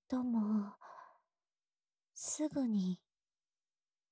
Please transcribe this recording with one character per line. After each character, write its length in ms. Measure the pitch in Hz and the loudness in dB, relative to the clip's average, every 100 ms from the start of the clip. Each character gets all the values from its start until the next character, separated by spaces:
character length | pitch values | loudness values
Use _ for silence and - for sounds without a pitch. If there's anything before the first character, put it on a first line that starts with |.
| - | -4
と 120 | 254 | -2
も、 520 | 247 233 208 214 202 - - - - - _ _ _ _ _ _ _ _ _ | 2 2 4 2 0 -8 -20 -20 -20 -20 _ _ _ _ _ _ _ _ _
す 360 | - - - 302 | -10 -6 -2 0
ぐ 180 | 285 247 | 0 2
に 320 | 208 185 180 _ _ _ _ _ _ _ _ _ _ _ | 2 2 -2 _ _ _ _ _ _ _ _ _ _ _